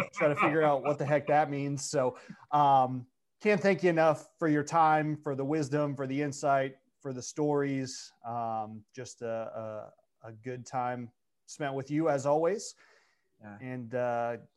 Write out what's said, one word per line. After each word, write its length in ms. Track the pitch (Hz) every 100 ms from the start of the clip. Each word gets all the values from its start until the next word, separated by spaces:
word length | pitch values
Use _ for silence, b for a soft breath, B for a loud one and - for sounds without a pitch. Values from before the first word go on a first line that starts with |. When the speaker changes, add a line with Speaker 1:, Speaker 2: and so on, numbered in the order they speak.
| -
Speaker 1:
trying 200 | - 156
to 60 | 143
figure 220 | 160 156
out 200 | 156 139
what 160 | 143 147
the 80 | 139
heck 200 | 147 147
that 220 | 147 147
means. 380 | 143 143 143 -
So, 280 | 147 127 B B B -
um, 540 | 147 143 139 127 127 123 _ _ _
can't 180 | 214 208
thank 220 | 196 190
you 60 | 180
enough 380 | 160 160 147 - -
for 100 | 165
your 140 | 151
time, 540 | 143 165 156 156 151 147
for 180 | 147
the 100 | 135
wisdom, 520 | 139 156 131 147 147 139
for 100 | 135
the 140 | 135
insight, 540 | 147 135 147 139 135 131 _ _
for 120 | 139
the 80 | 127
stories. 920 | - - 147 147 143 135 131 - - _ 117
Um, 560 | 117 113 110 110 110 107
just 280 | - 120 -
a, 680 | 117 113 110 110 110 107 - - _ _
a, 40 | 113
a 40 |
good 340 | 110 120 127 117
time 440 | 131 123 123 117 _ _ _ -
spent 280 | - 143
with 160 | 135 135
you 180 | 147 160
as 160 | 143 139
always. 480 | 151 165 214 - b b b b b b _
Speaker 2:
Yeah. 140 | 107 104
Speaker 1:
And, 340 | 127 127 117
uh, 420 | 123 123 117 120 117 -